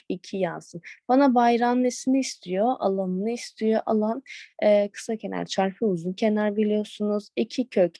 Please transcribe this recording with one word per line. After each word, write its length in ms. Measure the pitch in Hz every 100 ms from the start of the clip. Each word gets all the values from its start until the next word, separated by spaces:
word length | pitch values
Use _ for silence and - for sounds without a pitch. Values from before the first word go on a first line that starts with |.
| -
iki 280 | 185 - 196
yazsın. 440 | 175 160 - 170 - - -
Bana 260 | 254 277
bayrağın 480 | 240 240 233 240 247
nesini 380 | 247 247 - 269
istiyor? 540 | 254 - 180 185 233 254
Alanını 520 | 196 196 185 185 214
istiyor. 500 | 240 - - 220 220 -
Alan, 360 | 220 214 254 - - - -
e, 260 | 208 208 202
kısa 280 | - - 220
kenar 300 | 196 185 170
çarpı 400 | - 190 185 220
uzun 260 | 175 175
kenar 440 | 185 220 214 214 208
biliyorsunuz. 720 | 208 208 214 - 208 208 - -
İki 320 | 226 - 247
kök 240 | 214 180 -